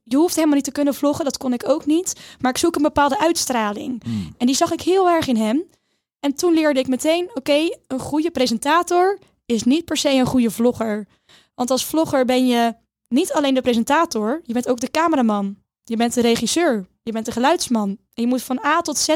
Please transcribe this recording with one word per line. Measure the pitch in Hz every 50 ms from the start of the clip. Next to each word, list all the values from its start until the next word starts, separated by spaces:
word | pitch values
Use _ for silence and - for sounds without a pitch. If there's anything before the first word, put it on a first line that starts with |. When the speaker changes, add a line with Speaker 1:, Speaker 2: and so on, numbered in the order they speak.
| _
Speaker 1:
je | 226 247
hoeft | 285 339 349 -
helemaal | 320 320 302 285
niet | 285 262
te | 277
kunnen | - 294 294 285 -
vloggen, | - 285 285 294 339 320
dat | 269 - -
kon | - 254
ik | 247 240 - -
ook | 262 320 -
niet. | 294 311 339 370 - - - - - - -
Maar | - 254
ik | 254 -
zoek | - 339 -
een | 277
bepaalde | 294 294 - 294 285 285 262 -
uitstraling. | 311 339 339 - - - 254 226 214 208 208 214 - - 247 226 -
Speaker 2:
Hmm. | 233 226 208 180 - - -
Speaker 1:
En | 247
die | 247 277
zag | - 339 330
ik | 339 330
heel | - 320 370 392 370 349
erg | 339 330 -
in | 277 247
hem. | 220 220 214 233 311 381 - _ _ _ _ _ _ _ _ _ _
En | - 285 277
toen | - 359 359 330
leerde | 320 311 302 285 262
ik | 262 262
meteen, | 247 240 - 311 330 349 359 359 -
oké, | 269 - - 285 294 320 349 494 - _
een | - 269 254
goede | - - 285 311 311 339
presentator | 339 - 247 - 233 214 - 277 311 349 349 - 349 349 359 381 403 392 _ _ _ _ _
is | - 240 214
niet | - 240 277 339 339
per | - 320
se | - - 285
een | 269 262 254
goede | 247 - 254 233 226
vlogger. | - - 233 247 247 - 220 226 208 214 202 - _ _ _ _ _ _ _ _ _
Want | - 247 247
als | 254 254 -
vlogger | - - 311 320 311 302 269 254
ben | 240 254 254 254
je | 254 240 240 233 233 226 _ _ _ _ _ _ -
niet | 233 277 370 -
alleen | 554 311 285 269 269
de | 254
presentator, | 247 254 240 233 220 - 277 320 339 320 - 220 208 214 285 330 -
je | -
bent | 220 247 247 -
ook | 254 240
de | 262 -
cameraman. | - 311 330 339 311 269 240 220 208 202 196 196 202 - _ _ _ _ _
Je | - 226
bent | 220 233 240 -
de | 247
regisseur, | 233 233 226 - 233 208 - 320 349 311 247 202 180 - _ _
je | - 233
bent | 220 226 220
de | 233
geluidsman. | - 233 247 302 349 339 - - 240 220 208 196
En | 196 - _ _ _ -
je | 233
moet | 240 254 247
van | - - 254 254 440
A | 285 311 339
tot | 339 311 285 -
Z | - - 311